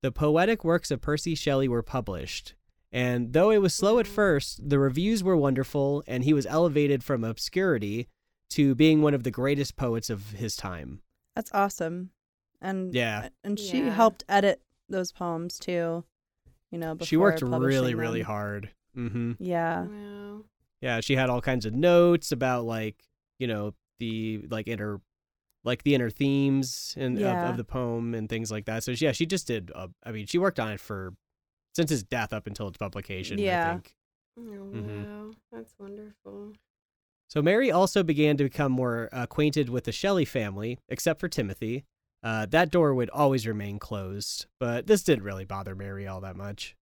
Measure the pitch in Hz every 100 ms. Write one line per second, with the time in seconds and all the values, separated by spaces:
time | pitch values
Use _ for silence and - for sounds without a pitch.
0 | 131 - 151 156 190 226 165 170 - 135
1 | - 147 175 156 - 135 135 120 117 131
2 | 104 90 67 - - - _ _ _ 123
3 | 123 123 120 143 196 220 190 - 196 233
4 | 220 - 202 147 - - 143 139 135 131
5 | 190 226 185 175 139 131 131 147 139 143
6 | - 127 131 151 131 156 170 147 143 139
7 | - 131 113 110 - 180 190 135 101 110
8 | 123 _ _ _ _ - 139 123 156 156
9 | 151 139 120 120 135 143 139 - 127 113
10 | - 107 104 101 113 - 98 87 65 67
11 | - _ _ - 220 202 196 - 165 175
12 | 185 _ _ _ _ _ 190 190 185 123
13 | 117 208 - _ 202 208 202 254 269 202
14 | 226 220 - 202 202 - _ _ _ 190
15 | 180 - 175 170 170 - - 175 165 165
16 | 170 _ _ _ _ _ _ 170 160 160
17 | 165 156 202 160 123 127 131 135 127 113
18 | 117 113 107 104 104 104 104 _ _ 127
19 | 120 117 117 113 180 170 165 170 180 208
20 | 208 202 202 208 214 _ _ _ 127 117
21 | - 131 131 120 123 127 107 117 175 175
22 | 175 170 - 131 127 123 117 113 110 -
23 | _ _ _ _ 127 107 104 - _ _
24 | 117 110 110 110 - 110 107 113 107 101
25 | _ _ _ _ _ _ 117 123 147 139
26 | 117 - 139 139 139 135 131 - - -
27 | 131 127 196 175 175 117 110 131 123 117
28 | 117 117 107 113 113 107 107 110 120 120
29 | 151 - 165 185 - 117 87 - 92 -
30 | 110 110 104 180 190 - 110 101 - 101
31 | 92 98 _ _ _ _ _ - 160 143
32 | 92 123 - 110 104 101 101 85 101 101
33 | - 95 95 202 196 175 165 175 - _
34 | _ _ _ - 233 202 196 202 208 208
35 | 208 208 214 220 _ 233 226 _ 202 202
36 | 214 208 196 202 208 208 _ _ _ _
37 | _ _ _ 151 151 208 262 165 190 202
38 | 170 147 151 147 139 - 143 127 127 117
39 | 113 127 120 - 151 147 127 123 - 107
40 | 196 190 147 135 104 98 110 123 _ 127
41 | - 156 180 - 104 95 110 123 - _
42 | _ _ 113 110 107 160 170 180 151 131
43 | 120 135 147 135 110 107 101 101 - 104
44 | 95 101 - - - _ 120 117 190 208
45 | - 135 98 95 95 98 95 95 98 98
46 | 98 95 95 90 101 101 - _